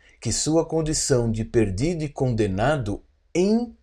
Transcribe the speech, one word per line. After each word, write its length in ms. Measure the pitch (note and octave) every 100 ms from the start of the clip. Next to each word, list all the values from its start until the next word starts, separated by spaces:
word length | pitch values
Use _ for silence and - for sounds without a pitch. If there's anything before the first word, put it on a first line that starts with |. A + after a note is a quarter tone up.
| _ _
que 140 | A#2+
sua 320 | - D3 D#3+ D#3+
condição 680 | D#3+ D#3 D3+ - B2+ A#2
de 140 | A2 A2
perdido 580 | A#2 G#2 F#2 D3+ F3
e 60 | D3+
condenado 920 | - C3 A2 G#2 F#2+ A#2+ D3+ G#2 G2 - _ _
em 400 | E3+ F#3+ A3+ A#3 -